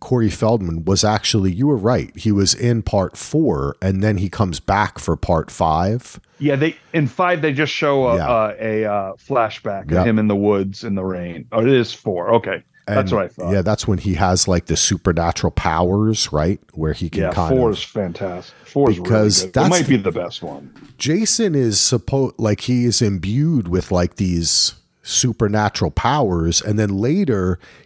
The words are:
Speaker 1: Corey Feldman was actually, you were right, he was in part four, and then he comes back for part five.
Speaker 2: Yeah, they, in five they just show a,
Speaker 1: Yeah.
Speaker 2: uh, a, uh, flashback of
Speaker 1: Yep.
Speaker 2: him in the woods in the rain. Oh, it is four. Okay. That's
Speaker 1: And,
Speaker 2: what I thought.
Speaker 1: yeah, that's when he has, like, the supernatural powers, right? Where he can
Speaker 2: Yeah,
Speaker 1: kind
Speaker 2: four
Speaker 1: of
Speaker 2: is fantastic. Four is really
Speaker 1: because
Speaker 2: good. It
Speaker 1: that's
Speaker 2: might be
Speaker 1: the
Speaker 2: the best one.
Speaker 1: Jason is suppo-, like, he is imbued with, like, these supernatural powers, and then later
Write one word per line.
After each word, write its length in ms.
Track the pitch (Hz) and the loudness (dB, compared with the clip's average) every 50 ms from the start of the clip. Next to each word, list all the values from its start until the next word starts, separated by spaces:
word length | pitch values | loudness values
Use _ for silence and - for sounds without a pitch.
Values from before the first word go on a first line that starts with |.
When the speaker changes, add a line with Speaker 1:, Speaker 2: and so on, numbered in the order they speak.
Speaker 1:
Corey 300 | - - 131 120 113 98 | -4 0 2 2 2 2
Feldman 560 | - - 113 107 120 110 95 85 82 82 78 | 0 0 2 2 2 2 0 -2 -4 -2 0
was 180 | 92 98 92 107 | 0 2 2 2
actually, 480 | 104 107 101 - - - 104 95 95 | 2 0 0 0 0 0 2 2 0
you 140 | 85 104 135 | 0 0 0
were 100 | 147 139 | 0 0
right, 400 | 104 95 117 123 95 - - - | 0 0 0 0 0 -2 -6 -8
he 160 | - - 110 | -4 -2 0
was 220 | 101 98 98 - - | 2 2 2 2 0
in 260 | - 120 120 120 113 | 0 0 0 0 0
part 360 | - - - 98 90 - - - | -2 0 0 0 0 -2 -4 -10
four, 580 | - - - 156 160 120 80 67 69 71 - - | -8 -4 -2 0 2 2 0 0 -2 -4 -4 -2
and 200 | 95 95 95 95 | -2 0 0 2
then 140 | 104 110 101 | 0 0 0
he 140 | 90 101 92 | 0 -2 -2
comes 280 | - - 104 90 78 - | -2 -2 -2 -2 -2 -4
back 400 | - - 95 104 104 - - - | -2 0 2 2 0 0 -4 -4
for 180 | - - 80 | -4 -2 -2
part 340 | - - - 87 80 - - | -2 0 0 0 0 0 -4
five. 680 | - - 87 80 78 80 90 101 113 123 - - - - - _ _ - | -4 -2 0 0 2 2 0 0 -2 -4 -6 -12 -18 -20 -20 _ _ -4
Speaker 2:
Yeah, 180 | 139 147 139 | -2 0 0
they, 200 | 135 156 165 - - _ _ - | 0 0 -2 -2 -6 _ _ -2
in 120 | 160 147 117 | 0 0 0
five 340 | - - 180 175 180 156 | 0 0 0 0 0 0
they 100 | 156 156 | 0 0
just 220 | 135 139 156 - - | 0 0 -2 -2 -2
show 320 | - 160 143 139 135 131 120 | -2 0 0 2 2 2 2
a, 80 | 95 | 2
Speaker 1:
Yeah. 140 | 87 76 123 | 0 0 0
Speaker 2:
uh, 240 | 120 113 107 104 - 107 | 0 0 0 -2 -2 -4
a, 260 | 113 110 107 110 110 | -4 -2 -2 -2 -2
uh, 260 | 104 104 101 95 95 85 | -2 -2 -2 -4 -6 -10
flashback 680 | - _ - 139 120 113 107 - - - 110 98 98 87 | -12 _ -2 0 0 0 0 -4 -8 -8 -8 -8 -6 -4
of 60 | 73 | 0
Speaker 1:
Yep. 160 | 85 90 92 | 0 2 4
Speaker 2:
him 120 | 117 107 110 | 4 2 2
in 100 | 107 104 | 2 2
the 80 | 101 | 2
woods 480 | 98 101 104 101 98 95 98 98 - 117 | 2 2 2 2 2 0 -2 -6 -8 -6
in 100 | 110 98 | -6 -4
the 100 | 95 92 | -4 -4
rain. 420 | 95 92 90 87 87 85 73 120 - | -4 -6 -6 -8 -10 -10 -12 -10 -4
Oh, 80 | 110 113 | 0 2
it 80 | 117 135 | 4 4
is 240 | 135 123 113 - | 4 4 2 0
four. 400 | - - - 110 92 85 87 104 117 | -4 -8 -6 -4 -4 -2 0 2 2
Okay. 260 | 117 - 95 92 85 - _ _ _ _ | 2 2 -2 -6 -8 -8 _ _ _ _
That's 260 | - 104 131 98 92 | -2 -2 0 0 0
Speaker 1:
And, 0 | |
Speaker 2:
what 120 | 113 104 90 | 0 -2 -2
I 40 | - | -4
thought. 240 | - 87 87 90 | -8 -8 -4 0
Speaker 1:
yeah, 100 | 101 98 | 0 0
that's 240 | 85 107 107 - - | 2 0 -2 0 0
when 120 | 117 95 87 | 0 -2 0
he 160 | - 101 87 | 0 -2 0
has, 340 | 78 95 90 92 92 - 95 | 2 2 2 2 2 2 2
like, 180 | 90 85 - | 0 0 0
the 100 | - 78 | 0 0
supernatural 760 | - - - 98 85 - 92 82 82 82 85 - - - 82 | 0 0 0 -2 0 0 0 0 2 0 -2 0 0 -2 -2
powers, 800 | - - - 85 80 82 90 90 98 104 107 113 110 - - - | -2 -2 -2 0 0 2 2 2 2 2 2 2 0 0 -2 -2
right? 280 | 76 76 78 90 104 - _ _ - | 0 0 0 0 -2 -4 _ _ -8
Where 180 | 76 78 78 | -4 -4 -2
he 160 | 71 - 85 78 | -2 -4 -6 -4
can 140 | - 85 | -4 -2
Speaker 2:
Yeah, 80 | 95 87 | -2 -2
Speaker 1:
kind 260 | - 98 85 80 - | 0 0 0 2 2
Speaker 2:
four 140 | 131 120 110 | 2 2 2
Speaker 1:
of 60 | 98 | 0
Speaker 2:
is 60 | - - | -2 -6
fantastic. 720 | - - 110 95 87 82 - 101 92 87 90 - - - - - | -6 -6 -6 -4 -4 -6 -8 -8 -8 -8 -10 -14 -16 -20 -20 -16
Four 240 | - - 139 143 120 | -4 0 2 2 2
is 80 | 101 87 | 2 0
really 100 | 90 - | 0 0
Speaker 1:
because 320 | 110 107 107 104 98 - | 2 4 4 4 2 0
Speaker 2:
good. 60 | 95 92 | 0 -2
It 40 | - | 0
Speaker 1:
that's 160 | - 165 185 | 0 2 4
Speaker 2:
might 160 | 180 175 139 135 | 2 2 2 2
be 80 | 131 | 2
Speaker 1:
the 140 | 107 95 90 | 2 0 -2
Speaker 2:
the 100 | 80 87 | -4 -4
best 220 | 87 85 - - | -6 -8 -10 -12
one. 300 | 87 76 71 71 71 65 - - - - - - | -12 -12 -12 -14 -18 -20 -20 -20 -20 -20 -14 -6
Speaker 1:
Jason 560 | - 139 165 214 220 - - - 226 190 151 | -4 -2 -2 0 0 0 0 0 0 2 2
is 220 | 139 123 113 101 | 2 2 2 2
suppo-, 560 | - - - 131 110 - - 135 139 131 - - - | 0 2 2 0 -2 0 -2 -2 0 0 -2 -2 -2
like, 240 | 110 107 101 - | 0 0 0 0
he 220 | - 123 127 123 123 | 0 0 0 2 2
is 160 | 123 120 - | 2 2 2
imbued 680 | 117 101 98 87 78 98 110 135 151 170 160 123 92 85 | 2 0 0 -2 -2 -2 0 0 2 2 2 0 0 0
with, 240 | 90 92 - - | -2 -2 0 0
like, 240 | 95 87 90 87 - | 0 0 0 0 -2
these 580 | - 98 90 87 85 82 76 - - - - - - _ _ _ _ - | -2 -2 0 0 0 0 0 0 0 0 -2 -4 -8 _ _ _ _ -10
supernatural 840 | - - - - 123 - - 113 101 104 107 107 101 - - 98 76 | -4 0 0 0 0 0 0 0 2 2 2 2 0 0 0 -2 -2
powers, 680 | - - - 120 143 151 123 98 87 82 80 85 85 - | 0 0 0 2 2 2 2 2 2 2 2 2 0 0
and 180 | - 110 104 107 | 0 0 0 0
then 100 | 107 101 | 0 0
later 680 | 98 98 110 131 165 202 196 135 107 95 90 92 87 - - - - - - | 0 0 0 0 0 0 2 2 0 2 2 0 0 -2 -6 -14 -20 -20 -20